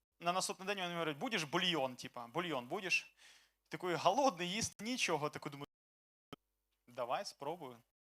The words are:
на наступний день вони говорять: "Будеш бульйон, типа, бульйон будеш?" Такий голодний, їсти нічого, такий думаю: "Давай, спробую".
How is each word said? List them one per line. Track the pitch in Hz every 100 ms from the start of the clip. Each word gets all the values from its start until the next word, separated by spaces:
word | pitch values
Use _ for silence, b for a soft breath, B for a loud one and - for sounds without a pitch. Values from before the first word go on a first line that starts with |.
| _ -
на | 170
наступний | 180 175 196 190
день | 202
вони | 175
говорять: | 175 160 143
"Будеш | 240 226
бульйон, | 151 165 185 165 131 123
типа, | 131 - 120
бульйон | 135 180 139 120
будеш?" | 180 190 - - _ B B B B -
Такий | 165 185 165
голодний, | 165 214 269 175 175
їсти | 196 226 - 214
нічого, | 247 - 160 147
такий | - 151
думаю: | 143 143 _ _ _ _ _ _ - _ _ _ _ _
"Давай, | 123 120 151 202
спробую". | - 143 170 143 120 - _